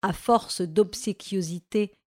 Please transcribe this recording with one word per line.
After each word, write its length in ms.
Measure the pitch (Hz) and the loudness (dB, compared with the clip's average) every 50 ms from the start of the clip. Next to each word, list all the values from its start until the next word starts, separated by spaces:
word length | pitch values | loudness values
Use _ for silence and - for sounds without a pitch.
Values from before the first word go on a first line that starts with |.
| - | 0
à 80 | 196 | -2
force 500 | 175 - - - 233 226 - - - - | -2 -2 2 4 4 4 4 0 -4 -4
d'obséquiosité 1300 | 180 170 156 196 214 185 - - - 220 190 _ - - 196 190 175 160 170 175 _ _ - 214 208 190 _ _ _ | -4 0 4 2 2 2 0 -6 -4 -6 -6 _ -8 -4 -4 -4 -2 -2 -6 -8 _ _ 0 0 0 0 _ _ _